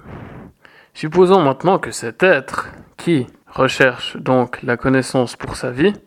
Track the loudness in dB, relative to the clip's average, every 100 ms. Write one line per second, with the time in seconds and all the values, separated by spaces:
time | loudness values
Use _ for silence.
0 | -20 -18 -18 -18 -20 _ -20 _ _ -10
1 | -2 4 6 6 4 2 0 0 -2 -8
2 | -8 0 2 2 0 -10 -12 -16 -20 -10
3 | -2 0 -2 _ _ 0 0 4 2 2
4 | -10 -8 0 0 0 -6 -6 -2 0 0
5 | 0 0 -2 -4 -12 -8 -8 0 0 -2